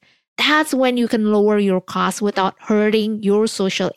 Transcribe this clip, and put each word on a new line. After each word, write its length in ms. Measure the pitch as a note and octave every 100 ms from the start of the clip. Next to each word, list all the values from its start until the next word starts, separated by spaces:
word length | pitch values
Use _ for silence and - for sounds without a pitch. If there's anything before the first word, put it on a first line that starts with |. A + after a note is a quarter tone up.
| _ _ _ -
That's 360 | C4+ D4+ D#4
when 220 | C4 B3+ B3
you 140 | A#3
can 240 | A3+ G#3+
lower 260 | G#3 G#3 G#3
your 220 | G3 F#3
costs 400 | - F#3 F#3 -
without 340 | G#3 G3+ F#3+ -
hurting 640 | - G#3+ G#3+ A3 G#3+ A3
your 240 | G3 G#3 A3
social 440 | - F#3+ - F#3